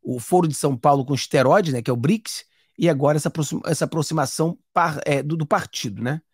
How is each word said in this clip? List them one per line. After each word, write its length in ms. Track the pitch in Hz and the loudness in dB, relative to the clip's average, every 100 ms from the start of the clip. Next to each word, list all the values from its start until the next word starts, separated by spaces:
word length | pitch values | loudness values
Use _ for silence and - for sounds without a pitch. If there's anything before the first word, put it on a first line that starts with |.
o 160 | - 123 | -6 -8
foro 280 | - 180 165 | 0 2 2
de 80 | |
São 220 | 139 143 127 | 0 -2 2
Paulo 280 | 151 143 | 2 2
com 100 | 131 | 2
esteroide, 580 | 135 - 139 131 185 170 | -4 0 2 4 4 2
né, 80 | 127 | -4
que 100 | 117 | -2
é 20 | |
o 40 | 120 | 0
brics, 480 | 135 220 - - - _ _ - | 0 0 -4 -14 -16 _ _ 0
e 100 | 170 | 2
agora 280 | 139 143 151 | 4 2 2
essa 120 | 156 | 0
aproxima-, 340 | 160 147 - | -4 -4 -4
essa 200 | - 151 | -4 -2
aproximação 760 | 151 160 143 160 - - 160 - _ | -2 -2 -2 -2 -2 -2 -2 -2 _
par-, 280 | - 165 151 | 0 0 -2
é, 180 | - 139 | -2 -2
do, 140 | 143 165 | -2 -4
do 100 | 151 | 0
partido, 560 | 202 - - 117 101 | 0 -2 -8 -8 -4
né? 180 | 120 156 _ | -4 -4 _